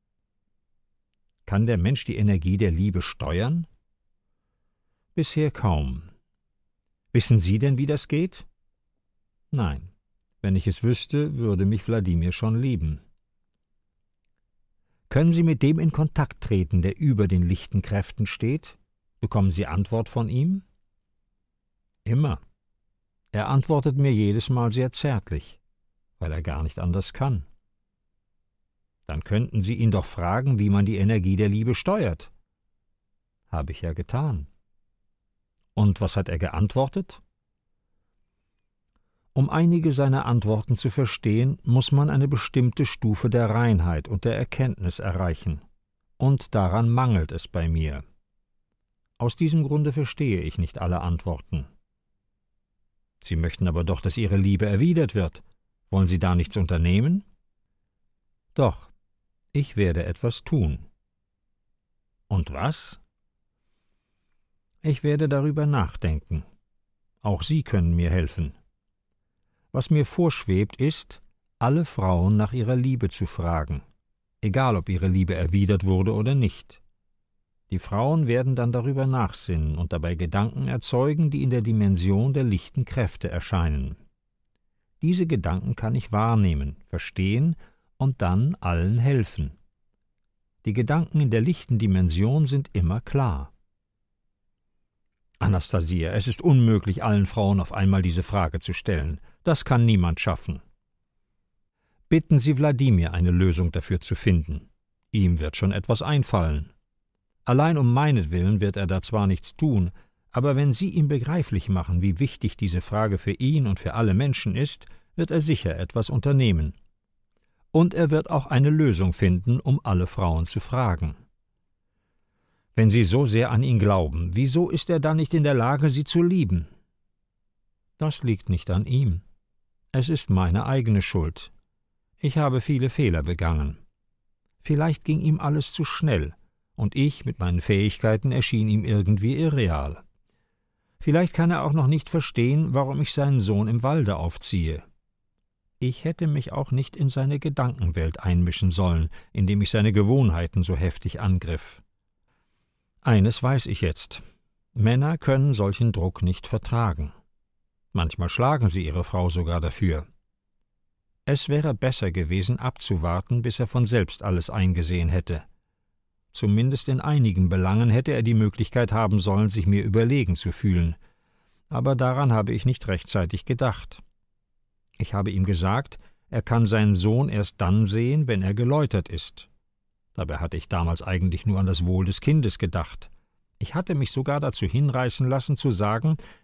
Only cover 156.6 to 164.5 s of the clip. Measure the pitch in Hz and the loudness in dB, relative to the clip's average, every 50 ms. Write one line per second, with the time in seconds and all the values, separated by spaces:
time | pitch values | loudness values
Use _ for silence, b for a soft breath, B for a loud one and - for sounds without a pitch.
156.6 | - - 120 117 117 104 82 73 76 71 - - - _ _ _ _ _ _ _ | -4 -2 -2 0 0 0 -2 -4 -6 -10 -10 -16 -20 _ _ _ _ _ _ _
157.6 | _ _ _ _ _ _ - 90 85 80 - - 90 85 - - 123 135 151 139 | _ _ _ _ _ _ -4 -2 -2 -2 -2 -4 -6 -4 -2 0 0 0 2 2
158.6 | 117 95 82 98 87 78 76 90 85 - - 92 90 87 80 90 85 80 85 85 | 2 0 0 0 -2 -4 -4 -4 -4 -4 -2 -2 0 0 0 -2 -2 -2 -2 -2
159.6 | 80 78 - - 104 90 78 76 - - _ _ _ _ _ _ _ _ _ _ | -2 -4 -4 -2 -2 0 0 -2 -6 -10 _ _ _ _ _ _ _ _ _ _
160.6 | _ _ _ _ _ _ _ _ _ _ _ _ - - 143 139 - - 143 147 | _ _ _ _ _ _ _ _ _ _ _ _ -4 -2 -2 -2 0 0 0 0
161.6 | 151 156 127 - - 131 127 - 110 92 80 92 85 76 90 95 92 95 120 - | 0 0 -2 0 -2 -2 -2 -2 -2 -2 -2 -2 -2 0 0 0 0 0 -2 -2
162.6 | 123 127 - - - - 98 82 78 87 85 92 - - 123 120 113 117 107 - | -2 -6 -6 -6 -4 -2 -2 0 0 0 -2 -2 -2 -2 -2 -2 -2 -2 -2 -4
163.6 | 123 - - 123 123 107 120 117 92 - - - - 101 92 87 85 - | -4 -2 0 0 0 2 2 2 0 0 -4 -6 -4 -2 -2 -2 -2 -2